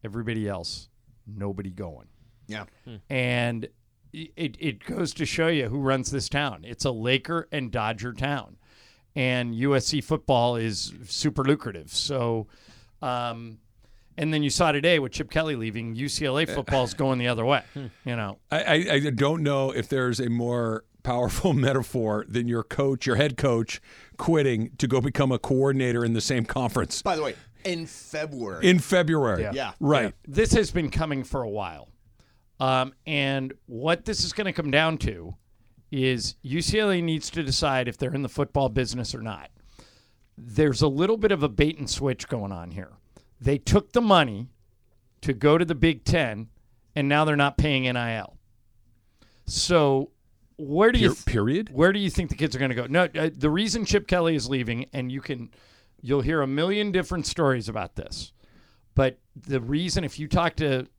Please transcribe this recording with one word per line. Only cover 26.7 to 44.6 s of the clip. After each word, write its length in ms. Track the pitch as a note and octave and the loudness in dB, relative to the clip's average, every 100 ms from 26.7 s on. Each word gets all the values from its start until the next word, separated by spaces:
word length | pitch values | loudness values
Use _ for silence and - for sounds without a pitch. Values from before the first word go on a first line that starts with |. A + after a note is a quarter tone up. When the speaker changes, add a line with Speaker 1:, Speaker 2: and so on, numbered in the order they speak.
| C3 F#2 - | 0 -2 -4
Speaker 2:
By 120 | - E3+ | -2 0
the 60 | |
way, 140 | D3 - - - | -2 -6 -18 -10
in 220 | G3 E3+ E3 | -6 -6 -6
February. 840 | - - D#3 D#3 C#3 A2 F2 - | -14 -12 -8 -8 -8 -8 2 6
Speaker 4:
In 120 | F3+ | 6
February. 680 | - F#3 E3 D#3+ B2+ G#2 A2 | 6 2 4 4 2 2 0
Speaker 2:
Yeah. 200 | C3 A#2+ - | -4 -6 -2
Speaker 4:
Right. 260 | C#3 D3 A2 | 2 4 2
Speaker 1:
Yeah. 60 | - - | -4 -6
This 240 | C#3+ A3+ | 0 4
has 180 | A#3+ G#3 | 6 4
been 180 | F3+ D3+ | 0 -2
coming 340 | - D#3+ C#3 | -2 -2 -4
for 200 | B2+ C#3+ | -4 -6
a 60 | A#2 | -4
while. 400 | G#2 F#2 D#2 - _ _ _ _ _ _ _ | -6 -6 -10 -18 _ _ _ _ _ _ _
Um, 360 | C3 C3 C3 - - | 0 2 0 -6 -6
and 480 | D3 C#3 C#3 C3 - - | -2 0 -2 -4 -10 -14
what 380 | A#2 C#3+ E3+ - | -6 -2 -2 -2
this 180 | G#3+ | -4
is 100 | F3 | -4
gonna 180 | - G3+ | -2 -4
come 200 | - D3+ | -2 0
down 260 | C3+ D#3+ D#3+ | 2 2 0
to 360 | - F#2+ E2+ G2+ _ _ _ _ _ | -4 -6 -12 -16 _ _ _ _ _
is 460 | C#3+ C3 B2+ - - | -2 0 0 -4 -8
U 180 | C3+ D3 | -6 -4
C 160 | E3 G#3+ | 0 0
L 100 | G#3+ | 2
A 120 | F#3 | 2
needs 280 | E3+ D#3+ - | 0 -2 -4
to 140 | - | -6
decide 440 | C#3+ C3+ D3+ C3 B2 | -2 0 0 0 -2
if 120 | A2+ | -2
they're 160 | C3+ C#3 | -4 -2
in 80 | |
the 60 | C3+ | -4
football 380 | - C#3+ C#3+ C3+ | -2 -2 2 0
business 440 | A2+ B2 A#2+ A2+ | 0 -2 -4 -6
or 80 | B2+ | -8
not. 300 | A2 F2+ C#2 _ - - - _ _ _ _ - | -8 -10 -14 _ -20 -20 -20 _ _ _ _ -20
There's 460 | A#2+ G#2+ D3+ B2 | -6 2 2 4
a 60 | D3+ | 2
little 300 | C#3 F#3+ A3+ | 4 2 4
bit 140 | G#3 | 2
of 120 | F#3+ | 2
a 60 | C#3+ | 0
bait 280 | G2+ D3 D#3+ | 2 0 0
and 100 | C3+ | -6
switch 400 | - C3+ B2+ - | -2 -2 -2 -4
going 240 | B2 G2 | -6 -4
on 200 | F#2+ E2+ | -8 -10
here. 220 | F2+ F#2 - _ - _ _ | -12 -14 -18 _ -20 _ _
They 200 | A#2+ C#3+ | 0 0
took 320 | - G3+ G3+ | 4 4 4
the 80 | B3 | 0
money 480 | A3+ F#3 C#3 G2+ B2+ _ | 6 6 6 -2 -10 _